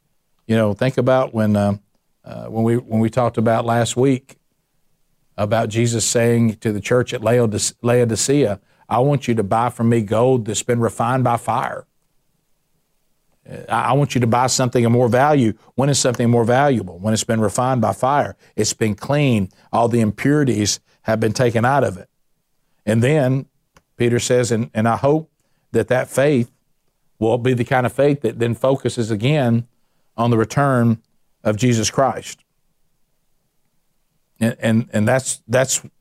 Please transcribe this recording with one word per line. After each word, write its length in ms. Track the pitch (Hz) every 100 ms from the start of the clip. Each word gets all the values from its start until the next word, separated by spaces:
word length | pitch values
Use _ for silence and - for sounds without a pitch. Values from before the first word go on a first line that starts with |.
| _ _ _ _ -
You 60 | 113
know, 160 | 107
think 240 | 98 131 135
about 360 | 131 131 135
when, 220 | 113 107 104
uh, 220 | 101 101 _ _ _ _ -
uh, 220 | 113 117
when 180 | 110 113
we, 100 | 117
when 240 | 123 110
we 100 | 113
talked 280 | 127 117 -
about 260 | 113 113
last 320 | 117 117 117 -
week 400 | 135 127 - - _ _ _ _ _ _ _ _ _ -
about 320 | 104 113 113
Jesus 360 | 110 120 117 -
saying 500 | 120 117 117 117 104
to 180 | 113
the 80 | 104
church 320 | - 123 117
at 80 | 123
Laodice-, 520 | 107 123 120 104 - -
Laodicea, 800 | 117 120 120 110 - 143 117 98 _ _ -
"I 100 | 110
want 300 | 135 143 131
you 60 | 113
to 80 |
buy 260 | 98 113 120
from 180 | - 117
me 140 | 117
gold 420 | 101 107 123 131
that's 180 | 107 104
been 200 | - 120
refined 420 | 113 - 120 131
by 140 | 120 120
fire." 500 | - 113 135 - - _ _ _ _ _ _ _ _ _ _ _ _ _ _ _ -
Uh, 100 | - -
"I, 120 | 113
I 100 | 113
want 200 | 135 143
you 60 | 123
to 80 | 117
buy 200 | 120 127
something 360 | - 127 127
of 80 | 117
more 160 | 120 123
value." 460 | 123 143 151 113 - _ -
When 120 | 139
is 120 | 139
something 300 | 135 117 120
more 140 | 120
valuable? 560 | 113 123 147 120 92 85
When 140 | 104
it's 100 | 110
been 160 | - 113
refined 400 | 104 - 127 131
by 140 | 107
fire. 420 | 98 127 143 104 - _ -
It's 160 | 107
been 220 | - 110 101
clean. 520 | - 143 143 110 92 _ _
All 160 | 110 117
the 140 | 117
impurities 800 | 107 - 135 147 139 107 104 - _ _
have 180 | - 110
been 100 | 113
taken 320 | 107 127 113
out 220 | 120 139 120
of 100 | 92
it. 140 | - _ _ _ _ _ _ _ -
And 160 | 113
then 440 | 120 156 127 135 - _ _ _ _ -
Peter 240 | 120 120
says, 320 | - 123 120
"And, 180 | 113 123
and 120 | - 113
I 120 | 110
hope 340 | 139 156 160 _ _ _ _
that 160 | 113 104
that 220 | 123 131
faith 420 | - 143 139 117 _ _ _ _ _ _ -
will 180 | 110 120
be 160 | 120
the 100 | 123
kind 220 | 117 131 120
of 80 |
faith 260 | - 143 139
that 200 | 113 113
then 140 | 117
focuses 580 | 113 131 135 123 123 110
again 540 | 107 123 151 120 117 117 _ _ _ _ -
on 120 | 120
the 80 | 113
return 640 | 110 - 143 127 117 113 _ _ _ _
of 140 | 110 107
Jesus 340 | 123 117 104
Christ." 540 | - 131 104 - - _ _ _ _ _ _ _ _ _ _ _ _ _ _ _ _ _ _ _ -
And, 160 | 113 -
and, 300 | 113 113 117
and 160 | 107 107
that's, 340 | 127 - - -
that's 340 | 127 131 - - _